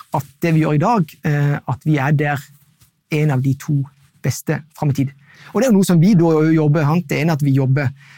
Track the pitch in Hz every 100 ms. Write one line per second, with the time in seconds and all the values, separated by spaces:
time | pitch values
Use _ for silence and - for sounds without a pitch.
0 | - 156 - - 170 160 156 151 185 233
1 | 156 - 160 147 143 143 - 120 156 147
2 | 135 147 147 139 - _ _ _ _ _
3 | - 151 151 131 135 135 - 143 135 _
4 | _ _ 139 - - 147 - - 151 139
5 | 139 - _ - - 208 262 202 190 175
6 | 180 190 170 156 156 160 151 160 143 175
7 | 175 147 160 151 143 135 131 135 135 -
8 | -